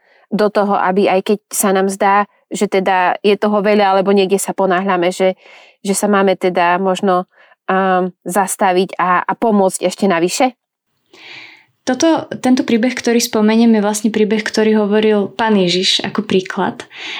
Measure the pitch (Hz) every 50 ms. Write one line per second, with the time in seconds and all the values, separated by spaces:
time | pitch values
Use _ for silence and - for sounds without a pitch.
0 | _ _ _ _ _ _ - 185 214 208 - 214 202 202 196 - - 180 185 196
1 | 202 - 180 190 196 - 214 202 - _ - - - 202 190 190 190 196 190 202
2 | 214 196 196 202 208 - _ _ _ _ - 190 214 196 - 196 190 190 190 185
3 | 180 175 - - - 202 202 196 - 208 208 208 190 214 208 208 208 190 190 196
4 | 185 190 202 202 190 190 196 190 - - 208 - 190 190 180 180 190 196 190 180
5 | 170 180 185 - 196 185 185 - _ - - - - - _ _ - 202 190 -
6 | - 202 208 196 196 196 185 180 - 185 175 185 175 175 175 180 190 190 185 180
7 | - 196 185 180 180 - _ _ _ _ _ _ _ - 190 190 190 190 185 180
8 | 185 185 175 _ _ - 180 208 190 190 - - 214 190 180 180 190 170 - -
9 | 165 185 180 180 - - 190 - - 233 208 202 190 190 - - - 180 185 -
10 | - 196 180 165 170 180 - - 277 254 247 _ _ _ _ _ _ _ _ _
11 | _ _ _ - - - - - - - - - _ _ _ _ _ - 262 254
12 | 330 330 320 - - - - 214 - 254 254 262 311 - 233 220 214 254 247 -
13 | - 247 233 240 226 - - 220 214 214 220 226 233 233 226 214 202 208 214 208
14 | - 220 208 208 214 196 220 214 214 - - - 214 220 214 214 208 202 208 214
15 | 208 214 214 208 196 196 - - 233 220 214 196 185 175 175 185 190 190 - -
16 | - - - - 202 - - 190 185 - - - 180 - - - - - - -
17 | - - -